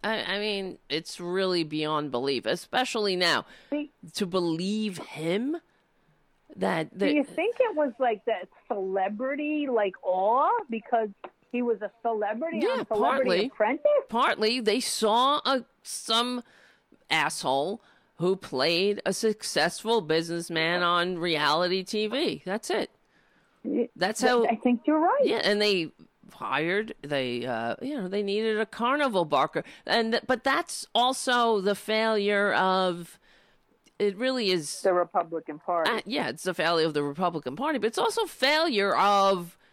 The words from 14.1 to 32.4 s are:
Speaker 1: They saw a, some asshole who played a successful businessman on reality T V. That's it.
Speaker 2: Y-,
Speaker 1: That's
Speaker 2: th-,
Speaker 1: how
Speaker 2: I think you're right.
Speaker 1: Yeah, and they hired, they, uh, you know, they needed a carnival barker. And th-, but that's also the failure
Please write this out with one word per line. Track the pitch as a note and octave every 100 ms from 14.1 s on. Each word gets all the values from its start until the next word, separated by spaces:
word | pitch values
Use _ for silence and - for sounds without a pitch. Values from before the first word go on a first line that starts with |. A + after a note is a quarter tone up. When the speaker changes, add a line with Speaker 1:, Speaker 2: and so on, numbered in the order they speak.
| A3+ D#4+ - A3 B3
Speaker 1:
They | G3+ A#3
saw | - - A3 A3+ C4+ D4
a, | - C4+ - _
some | - - - A3+ B3 B3 - _ - _ _ _ -
asshole | D#3+ D3+ - C#3+ C3+ D#3+ A3+ _ _ _ -
who | F3+ F#3+
played | - C3 D#3 E3+ G3 G3+ -
a |
successful | F#3+ A3 G#3 - - E3+ - G#3+ A#3
businessman | D#3 D#3+ E3 E3+ E3+ E3 E3 F3+
on | F3 F3 F3 F3
reality | F3 D3+ D3 D#3 F3+ F#3+
T | F#3 G#3+ G#3+
V. | B3+ D4 C#3+
That's | F3+ G#3+ -
it. | F4+ - _ _ _ _ _ _ _
Speaker 2:
Y-, | - - A#3 -
Speaker 1:
That's | F#3 A3
Speaker 2:
th-, | B3+
Speaker 1:
how | B3 A#3
Speaker 2:
I | A3+
think | B3 A#3+ -
you're | D#4
right. | F4 C#5+
Speaker 1:
Yeah, | C5 -
and | G3 G#3
they | G#3 F#3+ D#3 - - _ -
hired, | - G#2 C#3 E3 G3+ A3 -
they, | C#3+ C#3 B2+ A#2+ B2
uh, | A2+ A#2 -
you | C4+ C#4+
know, | F#3
they | G3+
needed | G3 G#3 A3 G#3+
a | A3
carnival | - A#3+ D4 C#4 F#3+
barker. | D#3+ C#3 D3+ D#3 - - -
And | A#3 A3+
th-, | A3+ -
but | B3+
that's | C#4 D4 - - -
also | A#3 B3 C4 C4 A#3+ A#3 G#3
the | F#3+
failure | G3 - A3 A3 A3 G3+ G3+